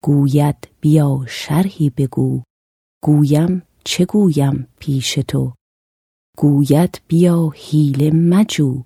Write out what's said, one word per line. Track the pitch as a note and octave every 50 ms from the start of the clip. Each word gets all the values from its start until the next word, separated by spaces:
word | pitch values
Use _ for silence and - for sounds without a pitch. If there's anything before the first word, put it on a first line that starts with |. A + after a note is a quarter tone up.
| -
گوید: | D3 C#3+ C#3+ C#3+ C#3 C3 D3 C#3+ D3 C#3+ _ - _ _ _
"بیا | - D3+ D3+ D#3 D3 C#3+ C3+ C3+ C3 A#2
شرحی | - - - - D3 D#3 F#3+ F#3+ - - D#3 C#3+
بگو." | - - C#3 B2+ - - C3 C3 C3 B2+ B2 _ _ _ _ _ _ _ _ _ _ _ -
گویم: | D#3 D3+ D3 D3 C3+ D3 D3 D#3+ F3+ F#3 F3+ - _ _ _ _
"چه | - - - F3+
گویم | F3+ - G#3 G#3 F#3 D3+ C#3+ C#3 C#3 C3+ C3+ B2+ _ _ _
پیش | - D#3 C#3 C3 B2 - -
تو؟" | D3 C3 - - C3+ C3 C3 B2 _ _ _ _ _ _ _ _ _ _ _ _ _ _ _ _ -
گوید: | - D3 C#3+ C#3 C#3+ C3+ C#3 D3 F3 F3+ - - _ _
"بیا | D#3+ E3 F3 F3 E3+ E3+ E3 D#3
حیله | C#3 - - - D3+ D3+ D3+ C#3+ C3+ C3+ D3 D3+
مجو | D3+ D#3+ E3+ E3+ F3+ G3 G#3+ G#3+ - - D3+ C3+ B2+ C3 B2